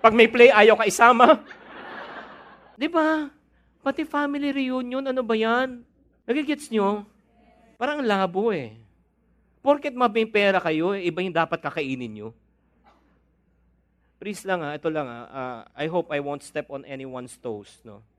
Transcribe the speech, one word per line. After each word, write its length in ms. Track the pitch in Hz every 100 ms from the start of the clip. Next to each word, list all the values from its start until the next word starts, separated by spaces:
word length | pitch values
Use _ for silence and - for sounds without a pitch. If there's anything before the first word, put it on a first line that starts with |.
pag 160 | 226 220
may 80 | 226
play, 240 | 240 240
ayaw 260 | 214 214 220
ka 80 | 220
isama. 560 | - 233 240 254 311 - - - - - - -
<laughs> 760 | - - - - - - -
Di 80 | 294
ba? 400 | 339 311 311 285 _ _ _ _ _ 269
Pati 160 | 269
family 480 | 311 294 285 285 285
reunion, 560 | 277 254 254 247 254 269
ano 160 | 262
ba 160 | 226 220
yan? 480 | 220 240 262 247 - _ _ _ -
Nagigets 480 | 269 285 294 -
nyo? 320 | 226 196 208 208 _ _ _ _ _ _ _
Parang 240 | 254 294
ang 80 | 247
labo 400 | 196 190 185 226
eh. 280 | 180 117 113 117 _ _ _ _ _ _ _
Porket 320 | 269 285 294
may 320 | 247 247 220 220
pera 320 | 214 202 190
kayo, 400 | 170 156 175 196
eh, 80 | 175
iba 160 | 160
yung 120 | 185
dapat 280 | 165 165 -
kakainin 480 | 147 160 135 131 120
nyo. 200 | 107 107 - _ _ _ _ _ _ _ _ _ _ _ _ _ _ _ _ _ _
Please 200 | 202 196 190
lang 160 | 180
ah, 120 | 147
ito 160 | 147 160
lang 160 | 156 123
ah, 200 | 117 120
ah, 320 | 135 127 117 -
I 120 | - 156
hope 240 | 175 165
I 80 | 143
won't 240 | 143 143 -
step 240 | 156 143
on 160 | 139 139
anyone's 520 | 135 135 127 123 -
toes, 440 | 123 107 101 - 117
no? 200 | 104 110